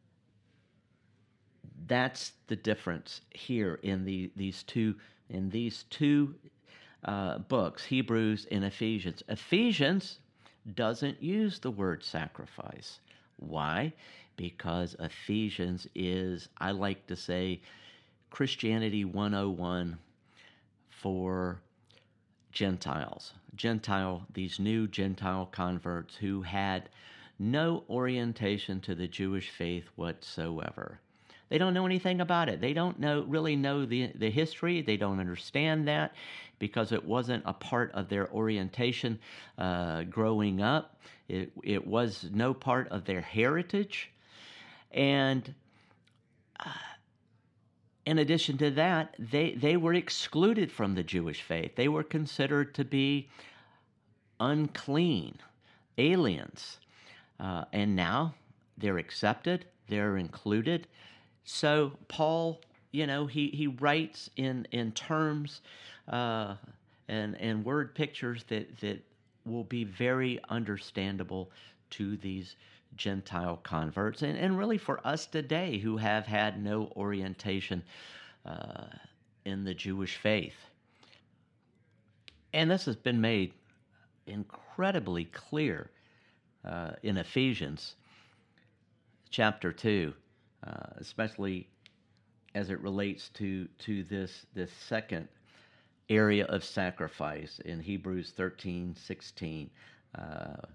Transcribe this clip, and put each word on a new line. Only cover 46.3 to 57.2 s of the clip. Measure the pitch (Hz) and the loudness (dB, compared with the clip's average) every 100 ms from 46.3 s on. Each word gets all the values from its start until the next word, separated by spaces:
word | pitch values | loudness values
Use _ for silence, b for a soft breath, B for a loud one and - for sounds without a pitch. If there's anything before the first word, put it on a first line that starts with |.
| _ _ - | _ _ -12
uh, | B B B - _ _ _ _ _ _ _ _ _ _ - | B B B -16 _ _ _ _ _ _ _ _ _ _ 2
in | 160 | 4
addition | 147 165 160 131 | 6 4 4 2
to | 147 | 4
that, | 135 170 165 160 - | 6 4 4 0 -6
they, | 110 143 160 | 0 2 2
they | 120 143 175 | 4 4 6
were | 165 | 6
excluded | 175 175 - - 151 196 220 156 | 4 2 -2 0 4 6 6 2
from | - 101 92 | 2 2 2
the | |
Jewish | 82 92 82 73 | 0 0 0 -4
faith. | - 82 82 - | -2 -2 -2 2
They | 135 | 4
were | 151 | 2
considered | 156 160 151 - 139 143 143 - | 0 -2 -2 0 2 4 2 0
to | |
be | 131 139 139 143 135 B B B B B B _ _ _ _ - | 0 2 4 2 -2 B B B B B B _ _ _ _ 0
unclean, | 131 151 151 - - 147 175 110 67 - - _ b b b - | 2 4 2 -2 0 4 4 2 -2 -10 -20 _ b b b 4
aliens. | 143 185 135 76 50 - - - B B B B | 6 6 4 2 -4 -12 -16 -16 B B B B